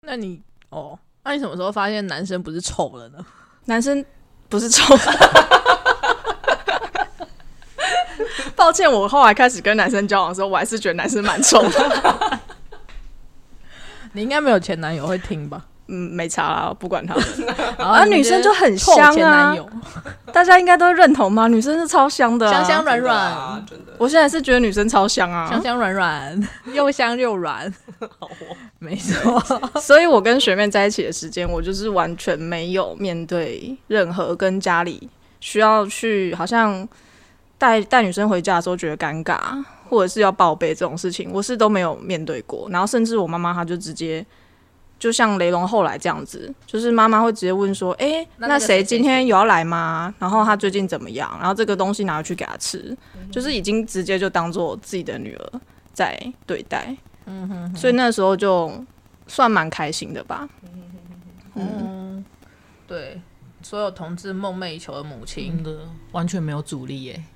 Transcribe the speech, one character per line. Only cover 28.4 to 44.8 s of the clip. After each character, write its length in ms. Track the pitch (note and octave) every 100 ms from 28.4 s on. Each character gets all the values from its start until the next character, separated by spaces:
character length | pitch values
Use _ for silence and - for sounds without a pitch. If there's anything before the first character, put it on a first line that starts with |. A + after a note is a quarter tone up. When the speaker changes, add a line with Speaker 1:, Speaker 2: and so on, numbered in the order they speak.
| D#3 - B3 _
Speaker 1:
没 180 | E3 G3
错。 420 | F3+ F3 A#3 A#3 - B3+ B3+ D4
Speaker 2:
所 220 | - C#4+
以 60 | E4+
我 160 | B3+
跟 180 | G3+ B3
学 160 | B3 F#3+
妹 100 | G#3
在 180 | G3+ G3+
一 40 |
起 120 | G#3
的 80 | D#3
时 160 | E3 E3
间， 180 | F3+ F3
我 140 | E3+
就 140 | E3
是 160 | G3 G#3+
完 260 | F#3+ E3 E3+
全 220 | - D3+
没 340 | E3 E3+ E3+
有 220 | F#3 B2
面 320 | E2 G3 E3+ E3
对 500 | F3 D3+ A2+ - C4 _
任 240 | G#3+ F3
何 200 | F3 E3
跟 240 | F3 F#3+ F#3+
家 260 | F#3+ E3+
里 260 | F3 - - _ _ _
需 180 | - G#3
要 260 | G#3+ A3 G3+
去 480 | - A3+ G#3 F#3
好 120 | E3 F3
像 420 | A#3 A3 F#3+ G3+ _ _ _ _ _ _ _
带， 200 | C4 A3+
带 180 | G#3 C4
女 100 | G3+
生 160 | F3+ G#3
回 140 | F#3
家 160 | E3+ F3+
的 60 |
时 80 | E3+
候 60 | F3+
觉 120 | E3
得 80 | D3+
尴 260 | D#3+ D#3
尬， 400 | D#3+ E3+ - C4+ C4+ - -
或 120 | A#3
者 60 | F#3
是 120 | A3
要 120 | G3+
报 220 | F#3+ F3+
备 200 | D#3 E3
这 120 | D#3+ F3
种 100 | D#3+
事 160 | F#3
情， 180 | F3 E3+
我 120 | F#3
是 120 | G3+
都 140 | B3 G#3+
没 120 | G3+
有 140 | F3 D3+
面 280 | - E3+
对 160 | D#3+ C#3
过。 260 | - - -
然 100 | F3+
后 60 | F#3+
甚 180 | B3
至 140 | A3+ A3+
我 80 | E3+
妈 120 | E3+
妈 140 | F3
她 100 | F3
就 120 | E3+ F3
直 180 | D#3
接， 300 | D#3+ E3 D#3+ G3+ _ _ _ _ _